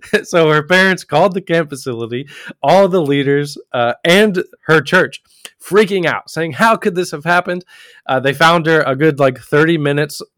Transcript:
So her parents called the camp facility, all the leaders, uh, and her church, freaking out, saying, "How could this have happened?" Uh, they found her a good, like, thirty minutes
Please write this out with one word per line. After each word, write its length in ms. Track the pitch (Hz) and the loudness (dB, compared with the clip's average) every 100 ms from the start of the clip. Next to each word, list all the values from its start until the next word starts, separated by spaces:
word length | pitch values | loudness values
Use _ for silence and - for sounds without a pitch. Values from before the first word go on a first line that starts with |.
| - - | -4 -6
So 260 | - 175 156 | -2 0 2
her 120 | 151 | 2
parents 400 | 147 185 190 180 | 2 2 2 0
called 300 | - 147 196 | -2 0 2
the 60 | 185 | 0
camp 260 | - 165 156 | -2 -2 -2
facility, 580 | 135 - 117 113 123 143 - - - | -8 -8 -8 -6 -8 -10 -18 -20 -6
all 260 | 139 180 196 | 2 4 4
the 120 | 185 | 2
leaders, 560 | 143 143 139 143 143 - - | 0 0 2 0 -2 -10 -8
uh, 220 | 127 120 120 | -2 -2 -2
and 380 | - 180 214 180 - _ - | 2 2 2 0 -6 _ 0
her 140 | 156 | 0
church, 400 | - 185 139 - _ _ - _ | 2 0 0 -6 _ _ -20 _
freaking 460 | - 190 208 196 160 | -2 2 2 0 -2
out, 240 | 113 - | -4 -6
saying, 220 | - 165 | -8 -6
"How 240 | 127 226 220 | 0 0 2
could 180 | 214 | -2
this 160 | 175 175 | -4 -6
have 140 | 156 | -6
happened?" 400 | 165 175 175 180 - - - - - | -2 0 0 -8 -10 -20 -20 -16 -4
Uh, 140 | 131 | -2
they 120 | 131 | -2
found 340 | 139 165 170 156 | 2 2 2 2
her 140 | 160 139 | 0 0
a 80 | 135 | 0
good, 220 | 156 139 | 0 2
like, 200 | 135 127 | 0 -2
thirty 380 | - 147 160 165 | -2 0 2 0
minutes 460 | 143 143 147 - - | -2 -2 -4 -8 -16